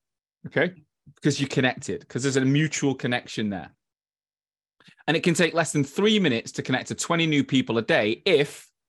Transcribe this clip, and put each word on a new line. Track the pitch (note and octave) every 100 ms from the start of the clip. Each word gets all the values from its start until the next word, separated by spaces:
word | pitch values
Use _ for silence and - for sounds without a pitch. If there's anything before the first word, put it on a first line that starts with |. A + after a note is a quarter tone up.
| _ _ _ _ -
Okay? | - F3 F3+ _ _ - -
Because | D#3+ C#3
you're | C3+
connected, | - B2+ A#2+ - F2+ -
'cause | B2+
there's | C3+ C3+
a |
mutual | C3 C#3+ D#3 - C#3+
connection | C3 C3 B2 - - G#2+
there. | F#2+ C#2 _ _ _ _ _ _ _ _ _ _ _ - _ -
And | D#3+
it |
can | F3+
take | E3 E3
less | D#3+ D#3+
than | D3+
three | C#3 - G#3 G#3+
minutes | F3 A2+ -
to | -
connect | - C3 -
to |
twenty | A2 - E3+ E3
new | D3
people | C3+ C3 B2+ A2+
a |
day | A2+ D#3+ G#2+ A2+
if | - D#3 D3 - - _